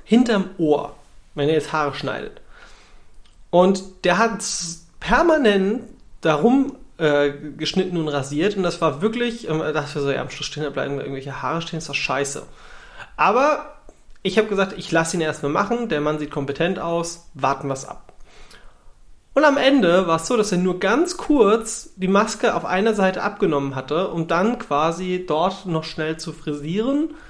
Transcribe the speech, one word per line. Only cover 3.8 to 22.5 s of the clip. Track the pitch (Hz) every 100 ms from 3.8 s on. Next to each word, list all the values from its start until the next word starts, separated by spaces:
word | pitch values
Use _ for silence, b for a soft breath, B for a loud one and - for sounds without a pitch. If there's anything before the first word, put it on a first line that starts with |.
| - -
der | 180 175
hat | 233 190
s-, | - - 170 - - -
permanent | - 240 339 311 240 202 190 247 - - - -
darum, | 165 147 220 269 262 - - -
äh, | 156 143 143 143 151 143
geschnitten | 151 185 180 175
und | 156
rasiert | 143 131 147 196 202
und |
das | 175 -
war | 165 135
wirklich, | 208 233 240 233 -
ähm, | 160
da | 156
dachte | 151 143 151
ich |
so, | 139
„Ja, | 131
am | 135
Schluss | - -
stehen | 147
da | 147
bleiben | 139 135 139
irgendwelche | 131 135 135 127
Haare | 131 160
stehen, | 165 160
ist | -
doch | 139
scheiße.“ | - 135 139 - - B B B B B B -
Aber | 160 233 285 285 - - - - - -
ich | 185 220
hab | 214
gesagt, | 196 190 -
„Ich | -
lass | 165 165
ihn | 175
erstmal | 156 143 143
machen, | 170 202 240 233
der | 151
Mann | 151 151
sieht | 147
kompetent | 151 139 139 170 190
aus, | 170 170 165 - -
warten | 139 135 135 139
wir's | 135 -
ab.“ | - - - b b b b b b b b - - _
Und | 269 302
am | 269
Ende | 262 277 175 180 175
war's | 165 -
so, | 240
dass | 202
er | 180
nur | 185 180
ganz | 190 247 349 -
kurz | - 294 202 226 220 - - -
die | 185
Maske | 196 226 - 240